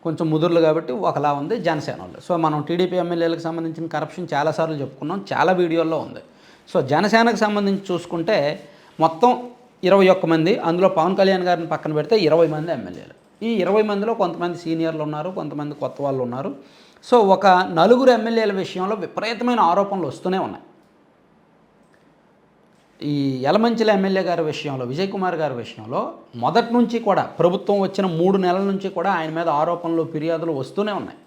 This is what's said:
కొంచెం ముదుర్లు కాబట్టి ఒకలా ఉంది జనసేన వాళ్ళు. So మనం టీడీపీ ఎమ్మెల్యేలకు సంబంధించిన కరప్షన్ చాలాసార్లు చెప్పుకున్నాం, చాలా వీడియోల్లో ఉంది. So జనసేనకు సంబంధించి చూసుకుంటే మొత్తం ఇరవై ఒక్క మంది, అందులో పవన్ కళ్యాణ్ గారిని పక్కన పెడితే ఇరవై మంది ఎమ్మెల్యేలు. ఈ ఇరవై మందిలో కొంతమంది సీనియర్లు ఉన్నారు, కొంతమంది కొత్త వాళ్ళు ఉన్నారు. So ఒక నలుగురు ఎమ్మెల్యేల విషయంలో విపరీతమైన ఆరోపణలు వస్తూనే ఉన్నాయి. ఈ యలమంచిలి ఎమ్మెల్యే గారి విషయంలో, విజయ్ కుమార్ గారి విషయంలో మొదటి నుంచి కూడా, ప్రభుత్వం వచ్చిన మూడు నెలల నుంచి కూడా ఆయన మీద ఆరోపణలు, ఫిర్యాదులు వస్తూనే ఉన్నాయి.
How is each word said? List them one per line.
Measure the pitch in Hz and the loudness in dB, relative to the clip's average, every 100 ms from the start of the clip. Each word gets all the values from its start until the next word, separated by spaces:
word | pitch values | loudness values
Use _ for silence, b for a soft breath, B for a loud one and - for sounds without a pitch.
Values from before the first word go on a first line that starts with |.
కొంచెం | 170 156 165 | -4 -2 0
ముదుర్లు | 156 170 170 | 2 4 4
కాబట్టి | 165 156 165 | 4 2 -2
ఒకలా | 247 175 160 147 | -4 -2 0 0
ఉంది | 143 147 233 | -2 -4 -4
జనసేన | 156 156 143 123 | -2 -2 -4 -10
వాళ్ళు. | 92 - | -12 -18
So | - 175 | -4 0
మనం | 160 151 | 0 0
టీడీపీ | 147 170 180 180 | -2 0 0 0
ఎమ్మెల్యేలకు | 170 170 165 165 | -2 0 0 -2
సంబంధించిన | 165 165 165 160 165 | -4 -6 -6 -6 -6
కరప్షన్ | 151 156 - 170 | -6 -6 -8 -6
చాలాసార్లు | 143 151 151 160 | -2 0 0 -2
చెప్పుకున్నాం, | 151 135 - 151 196 196 | -2 -8 -8 -8 -8 -6
చాలా | 123 156 | 0 2
వీడియోల్లో | 180 175 165 160 160 | 4 2 0 0 -2
ఉంది. | 117 - - b b b _ | -6 -12 -20 b b b _
So | 180 131 | -2 2
జనసేనకు | 147 202 226 233 208 | 2 4 4 4 2
సంబంధించి | 214 208 202 196 - | 0 0 0 -2 -4
చూసుకుంటే | 175 - 175 160 208 143 180 B B B - | -6 -4 -6 0 0 0 -4 B B B 0
మొత్తం | 160 165 247 240 - - _ _ | 0 4 2 2 -4 -18 _ _
ఇరవై | 180 196 190 | 4 6 6
ఒక్క | 185 170 | 4 4
మంది, | 165 160 226 | 2 2 2
అందులో | 165 170 185 | 0 2 2
పవన్ | 185 165 190 | 2 0 2
కళ్యాణ్ | 190 190 | 2 2
గారిని | 180 175 165 | 0 -2 -2
పక్కన | 156 - | -6 -4
పెడితే | 151 147 226 | -4 0 2
ఇరవై | 160 156 170 | 4 4 2
మంది | 156 160 | 0 -4
ఎమ్మెల్యేలు. | 143 95 90 50 - _ _ | -6 -8 -14 -18 -20 _ _
ఈ | 220 | -4
ఇరవై | 226 180 208 | -2 0 2
మందిలో | 214 202 214 | 0 -2 -2
కొంతమంది | 226 180 165 175 165 | -2 -2 -2 -6 -6
సీనియర్లు | 165 165 165 160 | -6 -2 -2 -4
ఉన్నారు, | 151 151 165 | -6 -6 -8
కొంతమంది | 185 156 143 147 | -8 -8 -8 -8
కొత్త | 143 135 - | -8 -8 -6
వాళ్ళు | 143 135 | -4 -2
ఉన్నారు. | 123 123 170 277 B B B B - | -4 -6 -8 -10 B B B B 2
So | 247 | 4
ఒక | 202 185 196 | 6 4 6
నలుగురు | 180 185 170 180 247 262 | 4 2 4 6 8 6
ఎమ్మెల్యేల | 233 220 226 214 | 4 2 0 0
విషయంలో | 196 175 180 190 214 | -2 -4 -4 -4 -4
విపరీతమైన | 170 - 208 233 247 240 | -6 -6 -6 -4 -2 2
ఆరోపణలు | 175 180 196 196 151 | 4 4 0 -2 -6
వస్తూనే | 127 180 185 | -6 -4 -2
ఉన్నాయి. | 135 98 - _ _ _ _ _ _ _ _ _ _ _ _ _ _ _ _ _ _ _ _ _ _ _ | -4 -8 -18 _ _ _ _ _ _ _ _ _ _ _ _ _ _ _ _ _ _ _ _ _ _ _
ఈ | 143 147 139 131 | -4 -2 -2 -2
యలమంచిలి | 135 190 233 226 220 | 2 4 4 2 2
ఎమ్మెల్యే | 202 196 190 | 2 2 0
గారి | 180 170 | 0 -2
విషయంలో, | 156 147 151 131 123 | -2 -4 -6 -6 -6
విజయ్ | 139 196 | -4 -4
కుమార్ | 196 185 | -2 -4
గారి | 170 151 | -2 -4
విషయంలో | 123 113 - 107 147 269 - - 120 | -4 -10 -14 -8 -6 -6 -10 -18 -4
మొదటి | 120 185 233 | 0 2 2
నుంచి | 233 233 233 | 2 2 0
కూడా, | 220 175 | 0 0
ప్రభుత్వం | 131 - 175 190 196 202 | 0 2 2 2 0 0
వచ్చిన | 190 196 190 | 0 0 -2
మూడు | 160 180 196 | 2 2 4
నెలల | 185 180 | 2 0
నుంచి | 196 196 190 | 0 -2 -4
కూడా | 175 180 | -4 -2
ఆయన | 185 160 | -2 -2
మీద | 160 170 | -4 0
ఆరోపణలు, | 147 160 170 170 165 160 | 0 0 -2 -2 -2 -2
ఫిర్యాదులు | 156 156 165 165 | -4 -2 -2 -2
వస్తూనే | 147 127 - 208 | -4 -6 -4 -4
ఉన్నాయి. | 196 101 - | -4 -8 -14